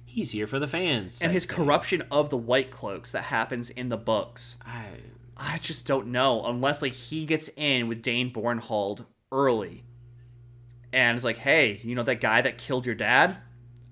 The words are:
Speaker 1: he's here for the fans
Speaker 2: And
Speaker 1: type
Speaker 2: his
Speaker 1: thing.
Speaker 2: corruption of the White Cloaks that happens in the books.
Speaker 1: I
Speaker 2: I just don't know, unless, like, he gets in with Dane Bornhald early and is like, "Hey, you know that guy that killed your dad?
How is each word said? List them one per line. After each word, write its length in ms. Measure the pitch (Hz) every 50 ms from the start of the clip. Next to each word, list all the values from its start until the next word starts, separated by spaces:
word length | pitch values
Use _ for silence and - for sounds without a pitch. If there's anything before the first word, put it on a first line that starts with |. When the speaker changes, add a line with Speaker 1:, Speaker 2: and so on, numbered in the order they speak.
| -
Speaker 1:
he's 260 | - - - 202 -
here 160 | - 104 107 104
for 120 | 135 139
the 80 | 147 143
fans 520 | 135 165 185 175 143 113 98 92 - -
Speaker 2:
And 80 | 175 165
Speaker 1:
type 40 | 175
Speaker 2:
his 120 | 185 170
Speaker 1:
thing. 100 | - - -
Speaker 2:
corruption 460 | 160 143 143 170 - - 196 165 - -
of 180 | - 147 147 143
the 80 | 143 127
White 340 | 117 113 123 135 131 131
Cloaks 400 | - - - 104 98 90 - - -
that 100 | 107 101
happens 460 | - 143 117 113 - 135 120 120 -
in 200 | - 127 123 127
the 80 | 117 110
books. 600 | 113 - 110 104 90 - - - - - - - -
Speaker 1:
I 200 | 117 120 120 110 101 92 - - - - - - - -
Speaker 2:
I 220 | - 131 139 156 160
just 280 | - - 160 - -
don't 220 | - 139 135 104 117
know, 380 | 123 123 131 135 123 113 -
unless, 360 | 117 123 123 127 139 147 143
like, 100 | 151 135 117
he 320 | - - - 151 160 156
gets 240 | 143 160 151 156 - - -
in 300 | 156 143 135 127 117 113
with 120 | 117 117
Dane 300 | 113 127 117 120 127 123
Bornhald 760 | 123 117 104 120 120 113 110 - 117 107 101 98 104 95 117 - _ _ _ -
early 520 | - 131 139 135 123 110 98 87 - - - - - - - - - - - - - - - - - - - - - - - - -
and 240 | 131 123 120 117 120
is 60 | 123
like, 120 | 120 113 -
"Hey, 440 | - 135 147 165 143 113 101 95 107
you 120 | 113 123
know 80 | 123 117
that 180 | 120 127 113
guy 200 | 131 117 110 120
that 160 | 127 131 123 -
killed 280 | - - 135 127 123
your 100 | 123 113
dad? 420 | 107 110 104 120 131 156 190 190 - - - - - - - - - - -